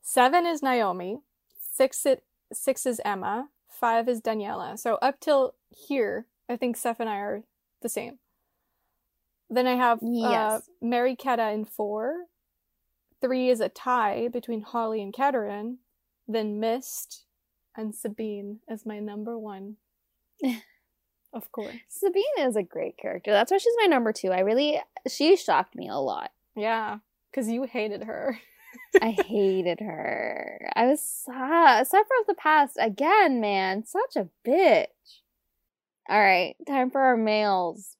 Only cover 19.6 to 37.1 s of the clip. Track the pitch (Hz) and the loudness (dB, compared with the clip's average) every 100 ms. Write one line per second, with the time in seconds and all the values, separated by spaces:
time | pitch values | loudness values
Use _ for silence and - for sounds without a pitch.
19.6 | 196 214 _ _ _ _ _ _ 262 226 | -14 -18 _ _ _ _ _ _ -4 -4
20.6 | _ _ _ _ _ _ _ 247 - - | _ _ _ _ _ _ _ -16 -12 -10
21.6 | 208 240 _ - 392 370 508 508 269 214 | -10 -12 _ -4 0 0 0 0 0 0
22.6 | 180 165 165 - - 185 202 208 226 392 | -4 -6 -8 -8 -8 -6 2 2 4 2
23.6 | 466 466 403 277 226 214 190 185 196 233 | 2 4 4 4 2 -2 -2 0 2 2
24.6 | 294 294 - - - - 302 370 - 151 | 2 -2 -6 -10 -10 0 4 4 4 0
25.6 | 185 - - 110 135 92 - _ _ - | 0 -8 -8 -6 -4 -4 -8 _ _ -6
26.6 | 214 226 214 214 _ _ _ - 220 233 | -2 -2 -4 -10 _ _ _ -4 -2 -2
27.6 | 262 247 214 208 214 - 269 220 - _ | -4 -4 -4 -6 -10 -6 -6 -6 -12 _
28.6 | - 1017 988 403 220 226 - 214 196 190 | -20 -20 2 4 4 0 -2 2 2 2
29.6 | 175 170 214 156 - 113 - - - - | 0 -2 -6 -6 -4 -4 -4 -6 -10 -12
30.6 | - - 240 294 - - - 254 262 330 | -6 0 2 2 -2 -10 -12 -8 0 6
31.6 | 320 226 262 381 427 523 415 370 311 311 | 8 8 6 4 4 2 2 0 4 4
32.6 | 277 - 226 196 294 415 359 254 214 196 | 4 0 -2 0 4 6 6 4 0 0
33.6 | 190 196 220 370 523 285 180 _ 233 302 | 0 -2 -4 -4 -2 -2 -6 _ 0 4
34.6 | 359 190 - _ _ - _ _ _ _ | 6 6 2 _ _ -20 _ _ _ _
35.6 | _ _ _ _ - 208 196 185 180 - | _ _ _ _ -2 2 4 4 2 -6
36.6 | 330 277 254 269 262 | -4 0 0 2 4